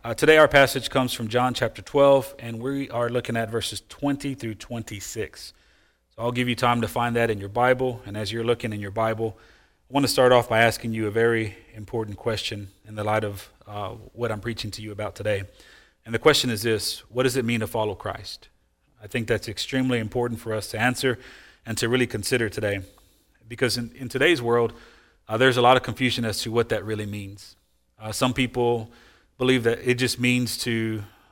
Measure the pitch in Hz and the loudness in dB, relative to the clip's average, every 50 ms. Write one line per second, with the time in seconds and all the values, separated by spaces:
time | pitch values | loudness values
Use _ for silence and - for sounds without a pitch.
0 | - 120 117 - 156 147 156 156 151 139 - 143 139 127 - 139 117 - - 135 | -6 -8 -2 4 6 8 10 10 8 10 10 8 8 8 4 -4 -6 0 0 0
1 | 127 120 - - 117 107 110 123 123 127 120 - 127 113 - - 104 - - 143 | 0 0 -2 -6 -6 0 0 2 2 2 0 0 -2 -2 -4 -8 -16 -2 4 6
2 | 139 139 139 135 135 - - - 120 117 113 113 117 135 139 139 139 - 120 117 | 8 8 8 6 4 -2 -12 -12 -12 -10 -10 -8 -6 -6 -4 -6 -6 -4 -2 -2
3 | 120 117 120 123 - - 120 113 113 107 113 113 113 - - - _ _ - - | -2 0 -2 -2 -2 -2 -2 -2 -2 -2 -2 -4 -4 -4 -8 -10 _ _ -12 -4
4 | 143 143 139 139 - 139 135 127 - 113 107 - - - 123 113 110 - 110 101 | -2 -2 -2 -2 -4 -8 -6 -6 -8 -8 -8 -10 -12 -10 -10 -10 -8 -10 -10 -12
5 | - - - - 104 73 - - - - _ _ _ _ _ _ _ _ _ _ | -10 -10 -8 -8 -8 -8 -10 -18 -18 -20 _ _ _ _ _ _ _ _ _ _
6 | _ _ _ - 113 120 120 123 123 123 117 - 131 120 120 120 113 104 - 123 | _ _ _ -6 -4 -4 -2 -2 -2 -2 -2 0 2 2 2 2 -2 -2 -2 -2
7 | 120 120 117 117 117 113 107 95 98 101 104 120 123 127 127 123 131 127 120 113 | -2 0 2 2 2 0 0 -4 -6 -4 0 2 4 4 4 2 0 -4 -4 -6
8 | - 104 101 107 107 98 107 117 113 117 120 113 - 113 107 104 101 98 98 113 | -12 -10 -8 -6 -6 -6 -4 -2 0 0 0 0 -2 -6 -6 -6 -8 -6 -2 -2
9 | 113 113 113 107 113 110 - - - - - _ _ _ _ _ _ _ 127 143 | 0 0 0 -2 -4 -6 -6 -10 -20 -20 -20 _ _ _ _ _ _ _ 0 0
10 | 139 117 - - 127 123 127 123 113 - 113 110 117 113 110 - - 117 110 110 | 2 2 4 6 6 8 8 6 4 4 4 4 4 4 2 0 -6 -6 -4 -2
11 | 110 104 101 113 117 117 117 113 110 104 101 - - - - 110 104 - - 113 | -2 0 2 2 2 4 2 0 -2 -4 -8 -14 -20 -20 -16 -16 -14 -8 -6 -6
12 | 110 104 101 - - 117 110 104 - - 110 104 101 95 _ _ _ 107 107 107 | -6 -6 -10 -6 -4 -4 -4 -4 -6 -8 -8 -10 -12 -14 _ _ _ -16 -10 -6
13 | 104 107 107 110 107 101 101 98 - - _ _ _ 104 104 104 101 95 110 113 | -2 0 0 0 -2 -4 -8 -10 -16 -20 _ _ _ -14 -10 -10 -10 -10 -10 -14
14 | - - _ 113 120 113 110 104 101 120 113 - - 107 98 - 107 107 104 101 | -18 -20 _ -6 -4 -4 -4 -6 -6 -8 -8 -6 -8 -10 -10 -10 -12 -12 -10 -8
15 | 107 98 - - 104 107 104 98 98 - _ _ - - - - _ _ _ _ | -8 -10 -8 -6 -2 -2 -2 -2 -4 -10 _ _ -20 -20 -20 -20 _ _ _ _
16 | _ 117 117 117 - 160 143 - - 127 113 101 104 120 110 104 - - - - | _ -6 -6 4 4 4 4 4 0 -2 -2 -2 0 0 0 0 -2 -6 -8 -8
17 | - _ 113 123 131 131 120 135 120 117 120 113 110 - - 113 107 107 95 - | -14 _ -2 0 0 2 0 0 0 0 -2 -2 -2 -2 -2 -2 -2 -2 -4 -6
18 | - 101 95 95 95 - - - - _ _ _ _ _ _ _ _ _ _ _ | -8 -10 -10 -10 -12 -14 -16 -18 -20 _ _ _ _ _ _ _ _ _ _ _
19 | 107 104 - 123 113 110 117 104 - - 101 - - - - 131 131 127 123 117 | -18 -6 -4 -4 0 0 0 0 0 -6 -8 -8 -6 -4 -2 0 0 0 0 0
20 | 110 104 - 127 120 120 117 - - 113 110 107 98 - - 107 113 127 123 - | -2 -2 -2 -2 -2 -2 -4 -6 -6 -6 -6 -6 -6 -6 -4 0 0 0 0 0
21 | - 131 120 - - - - - - - _ _ _ 117 113 - 123 117 123 127 | 0 0 -2 -2 -8 -20 -20 -20 -20 -20 _ _ _ -8 -4 -2 0 0 2 2
22 | 123 120 - 110 101 - 135 120 117 104 - - 107 104 101 98 95 - _ _ | 0 0 -2 -6 -2 -2 0 0 0 -2 -4 -4 -4 -4 -4 -4 -8 -14 _ _
23 | _ _ _ _ _ _ _ _ _ 110 120 - 131 120 113 123 120 117 - - | _ _ _ _ _ _ _ _ _ -18 -4 -2 0 0 0 -2 -6 -8 -10 -12
24 | 135 113 - 127 139 175 170 135 120 117 120 120 117 110 - - - - - _ | -12 -6 0 2 2 2 2 2 2 2 2 2 2 0 -2 -10 -20 -20 -20 _
25 | _ _ _ _ _ - 110 110 127 131 117 123 120 123 131 127 - - 113 - | _ _ _ _ _ -6 0 4 4 4 6 6 6 6 6 6 4 -2 -4 -2
26 | 131 123 - - 117 113 104 - - 113 110 117 113 113 113 104 98 107 110 107 | -2 -2 0 -2 -4 -4 -4 -4 -6 0 0 0 0 2 -2 -4 -2 -6 -6 -6
27 | 104 101 101 104 98 98 101 101 - - - _ _ _ _ _ _ _ _ _ | -6 -8 -8 -10 -12 -14 -16 -18 -20 -20 -20 _ _ _ _ _ _ _ _ _
28 | 107 110 107 - 135 127 120 - 127 117 - 123 120 120 120 117 113 113 - - | -10 -8 -2 0 0 0 0 0 -2 -2 0 0 0 2 0 -2 -4 -10 -18 -20
29 | - - _ _ _ _ _ - 127 127 131 127 113 113 117 - - 123 127 120 | -20 -20 _ _ _ _ _ -2 2 2 2 4 2 0 0 0 0 0 0 2
30 | 127 120 - 123 123 123 123 123 123 117 - - - 127 117 113 113 113 110 107 | 0 -2 -2 0 0 2 2 2 0 -2 -4 -6 -4 -2 -2 -2 -2 -4 -4 -6
31 | 101 101 - _ _ _ | -10 -12 -18 _ _ _